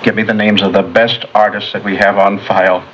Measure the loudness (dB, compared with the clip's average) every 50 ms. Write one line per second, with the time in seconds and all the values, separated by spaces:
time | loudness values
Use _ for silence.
0 | -2 -2 -2 0 -2 -2 0 0 2 2 2 2 0 2 2 0 0 2 2 2
1 | 2 2 0 -6 -8 -4 0 2 2 2 0 -4 -10 -8 -10 -8 -6 -4 -2 0
2 | 2 2 2 2 2 2 0 -2 -4 -2 0 2 2 2 0 0 -4 -10